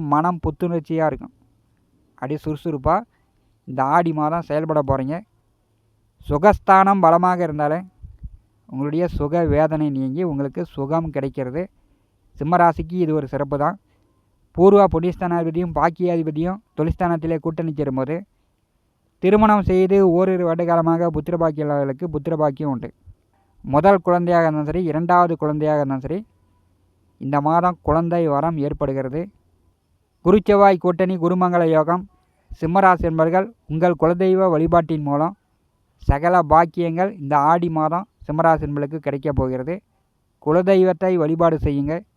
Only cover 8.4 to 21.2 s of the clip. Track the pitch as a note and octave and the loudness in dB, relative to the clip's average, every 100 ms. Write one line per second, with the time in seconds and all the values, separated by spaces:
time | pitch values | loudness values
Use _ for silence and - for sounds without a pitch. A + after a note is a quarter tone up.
8.4 | _ _ _ C3 C#3+ D#3 F3 - D3 E3+ | _ _ _ -8 -4 -2 -2 -2 -4 -2
9.4 | E3 C#3+ D#3 D#3 D3+ C3+ C3 C#3+ F3+ C#3 | 0 2 2 0 -2 -2 -4 -4 -4 -4
10.4 | C#3 F3+ F3 - C#3 D#3+ E3 C#3+ C3+ C#3+ | -6 -6 -10 -8 -4 -4 -4 -6 -6 -6
11.4 | B2+ C#3+ F#3 _ _ _ _ _ _ - | -8 -6 -10 _ _ _ _ _ _ -10
12.4 | D3 F3 E3+ D#3 D#3+ F3+ E3 D#3 C3+ C#3 | -2 2 2 2 -4 -4 -2 -2 -4 -6
13.4 | C#3 C#3+ D3+ G3 _ _ _ _ _ _ | -4 -2 -4 -4 _ _ _ _ _ _
14.4 | _ - F#3+ G3+ F#3+ D#3+ F3+ E3 F3+ E3+ | _ 2 6 6 6 2 -4 -4 -4 -2
15.4 | E3 E3 F3 D3 D#3+ E3 F3+ E3+ D#3 D3+ | -2 -4 -4 0 0 0 -2 -2 -2 -4
16.4 | F3 G3+ _ - D#3+ - F3 E3 E3 D#3+ | -4 -6 _ -4 -4 -2 -2 -2 -4 -4
17.4 | E3 D#3 E3 D3 C#3 C3 C3 E3 G3+ _ | -4 -6 -6 -4 -4 -4 -6 -8 -12 _
18.4 | _ _ _ _ _ _ _ _ F3+ G#3+ | _ _ _ _ _ _ _ _ 2 4
19.4 | G#3+ G#3 F#3 F#3 F#3 G3 F#3+ E3+ F#3+ F3+ | 4 4 2 2 4 4 4 4 2 0
20.4 | F3 E3 F3 E3+ E3 E3 E3+ D3+ | 0 0 0 2 2 2 0 -2